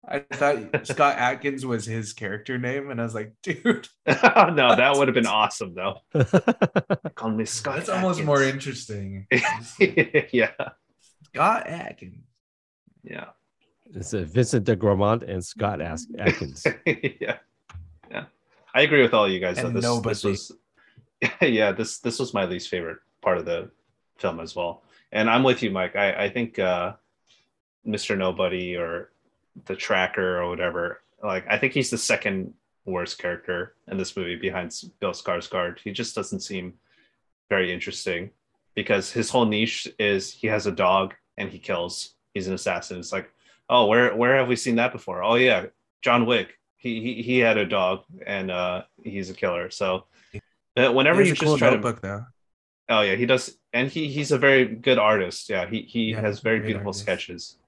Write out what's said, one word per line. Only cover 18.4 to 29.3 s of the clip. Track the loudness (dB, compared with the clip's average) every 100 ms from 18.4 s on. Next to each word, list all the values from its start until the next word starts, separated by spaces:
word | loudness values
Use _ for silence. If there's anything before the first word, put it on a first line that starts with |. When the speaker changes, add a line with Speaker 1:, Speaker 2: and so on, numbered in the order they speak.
| _ _ _
Speaker 2:
I | 2
agree | 6 6
with | 6
all | 6 2
you | 2
guys, | -2 -2
though. | -2
Speaker 1:
And | 0
Speaker 2:
This, |
Speaker 1:
nobody. | 0 0 0
Speaker 2:
this | -2
was, | -2 -2 -8 -20 _ _ _ -20
<laughs> | _ _ -6 2
yeah, | 2 4 2
this, | 0 -6 -4
this | -6 -4
was | -4
my | -2 -2
least | -4 -6
favorite | -6 -6 -12 _ _
part | 0 0
of |
the | -2 -4 -6 _ _ _ _ _
film | -6 -6
as | -10 -6
well. | -6 -8 _ _ _
And | 0 2
I'm | 4
with | 4 2
you, | -2
Mike. | -2 -2
I, | 0 0 0
I | -4
think, | -2 -6 -2
uh, | 0 0 -4 -8 _ _ _ _ _ _ _ _
Mister | -6 -6 -2 0
Nobody | 0 0 -2 -2 -6 -6
or | -6 -6 -10 _ _